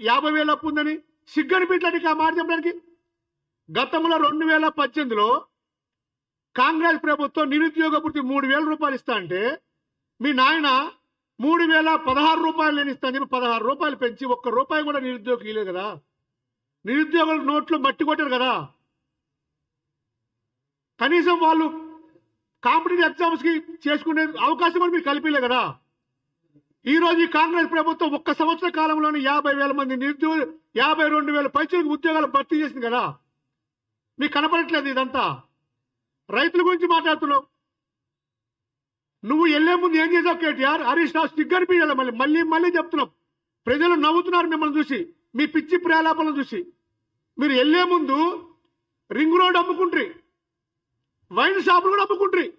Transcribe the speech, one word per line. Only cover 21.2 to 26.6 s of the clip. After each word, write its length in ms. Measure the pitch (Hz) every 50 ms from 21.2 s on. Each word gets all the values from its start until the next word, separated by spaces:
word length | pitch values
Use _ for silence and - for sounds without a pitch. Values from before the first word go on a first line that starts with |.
| 320 359 349 339
వాళ్ళు 300 | 339 320 320 311 320 294 - - - - - - - _ _ _ _ _ _ _ _ _ _ _
కాంపిటేటివ్ 440 | - 240 294 330 330 359 359 349 330
ఎగ్జామ్స్ 360 | 311 - - 349 330 330 330
కి 100 | 262 339 330 311 320 - - - - 294
చేసుకునే 340 | 302 302 - 320 311 311
అవకాశం 560 | 320 311 311 - 208 277 320 - 349 339 339 359
కూడా 140 | 359 349
మీరు 160 | 349 330 - 277
కల్పించలే 300 | 285 302 - 311 294 277
కదా. 220 | 247 240 254 247 208 156 131 - _ _ _ _ _ _ _ _ _ _ _ _ _ _ _ _